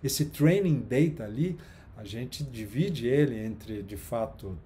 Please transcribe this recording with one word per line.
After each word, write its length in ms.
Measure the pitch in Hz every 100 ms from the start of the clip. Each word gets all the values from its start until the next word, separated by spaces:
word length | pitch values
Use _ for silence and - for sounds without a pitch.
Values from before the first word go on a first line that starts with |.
esse 240 | 139 - 151
training 600 | - 151 190 190 143 107
data 380 | 123 160 -
ali, 320 | 107 110 175 175 - - - -
a 80 |
gente 400 | 104 107 123 -
divide 640 | 143 113 107 117 196 151 117
ele 340 | 139 147 113
entre, 400 | 110 107 - 107
de 140 | 98 101
fato, 580 | - 117 110 - 98 87